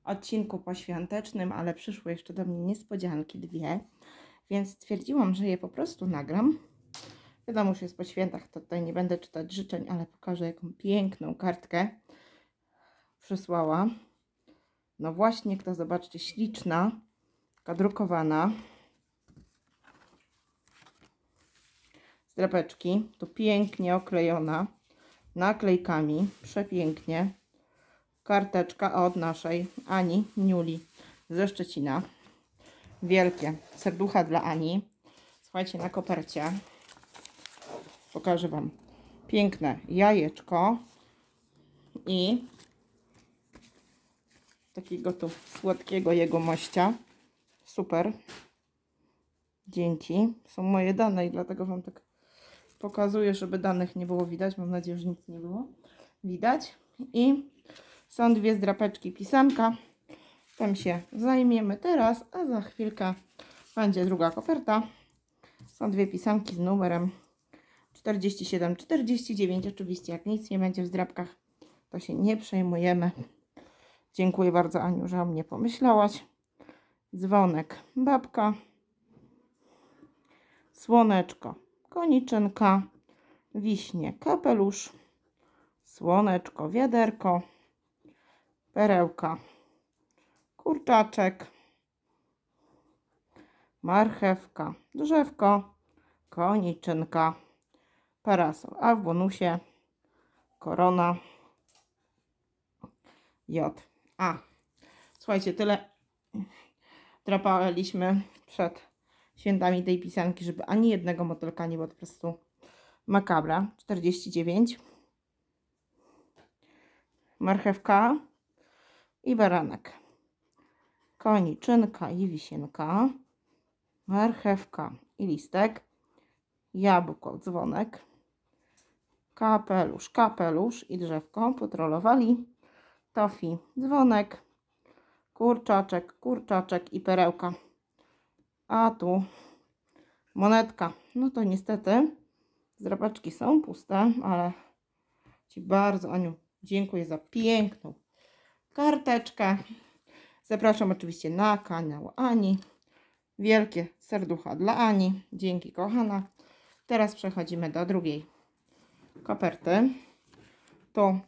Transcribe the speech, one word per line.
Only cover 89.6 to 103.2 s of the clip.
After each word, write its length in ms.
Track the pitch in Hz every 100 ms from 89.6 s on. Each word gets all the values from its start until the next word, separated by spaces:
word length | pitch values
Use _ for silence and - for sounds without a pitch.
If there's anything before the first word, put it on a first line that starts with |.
| _ _ _ _ _ _ _ _ _ _
kurczaczek. 880 | - 294 - 226 214 - 185 190 - _ _ _ _ _ _ _ _ _ _ _ _ _ _ _ _ _ _ - - _ _ _
Marchewka, 920 | 165 196 220 - 196 185 - - 151 - _ 277
drzewko, 800 | 302 311 - - 202 202 196 _ _ _ _ _ _
koniczynka, 1040 | 175 180 214 175 165 - 160 165 165 160 - _ _ _ _ _ _ _ _
parasol, 520 | 214 190 156 151 - -
a 160 | 233 220
w 80 |
bonusie 560 | 170 175 190 185 180 175 - _ _ _ _ _ _ _ _ _
korona 560 | 160 170 180 180 175 175 - - _ _ _ _ _ _ _ _ _ _ _ _ _ _ - _ _ _